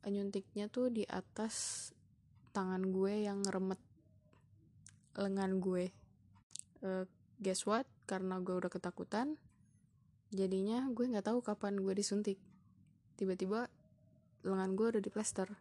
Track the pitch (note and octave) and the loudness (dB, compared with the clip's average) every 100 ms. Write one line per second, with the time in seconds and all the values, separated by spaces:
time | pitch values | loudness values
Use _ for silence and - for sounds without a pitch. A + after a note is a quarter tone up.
0 | G3+ G3+ G3+ G3 G3 G#3 G#3 B3+ B3+ A3+ | 0 0 0 -2 -4 -6 -4 0 2 2
1 | G3 F#3 F#3 - A3 - - - - - | -2 -4 -6 -4 -4 -2 -4 -6 -10 -16
2 | - - - - - - F#3 F#3 F#3+ F#3+ | -20 -20 -20 -20 -6 -2 0 2 2 4
3 | G3 G#3 G#3 G3 G3 F#3+ F#3+ F#3+ - - | 4 4 2 2 2 2 0 -2 -6 -20
4 | - - - - - - - - - - | -20 -20 -20 -20 -20 -20 -20 -20 -20 -20
5 | - - G3 G3 F#3+ F#3+ F#3 F3+ F3+ - | -14 -4 -2 0 0 2 2 0 -2 -6
6 | - - - - _ - - - G3 F#3 | -20 -20 -20 -20 _ -14 -14 -8 -4 -4
7 | F#3 _ - - G3 F#3 - A3+ C4+ - | -6 _ -20 -6 -2 -2 2 0 0 -10
8 | - F#3+ F#3 F#3 F#3 F3+ F3+ F3 F3+ F3+ | -6 -2 -2 -2 -2 -2 -2 -4 -6 -6
9 | F3+ G#3 C4+ D4+ - _ - - _ _ | -4 -2 -2 -4 -10 _ -20 -20 _ _
10 | - _ _ F#3+ F#3+ F#3+ G3+ A#3 C4+ A#3 | -20 _ _ -2 0 2 2 0 0 0
11 | B3 A3 G3 A#3+ A#3+ G#3 G3+ G3+ F#3+ G3 | 0 2 2 0 0 -2 0 0 2 2
12 | G3+ G3+ G#3 G3 - - - - - - | 2 2 0 -2 -8 -20 -20 -20 -20 -20
13 | - - F#3+ F#3 F#3+ G#3+ B3 - - - | -20 -4 -2 0 0 0 -2 -8 -20 -20
14 | - - _ - - F#3+ F#3+ F#3+ A3+ A3+ | -20 -20 _ -8 -2 0 2 4 4 2
15 | G3 - G#3+ - F#3 G#3 | 0 -2 -2 -2 -4 -6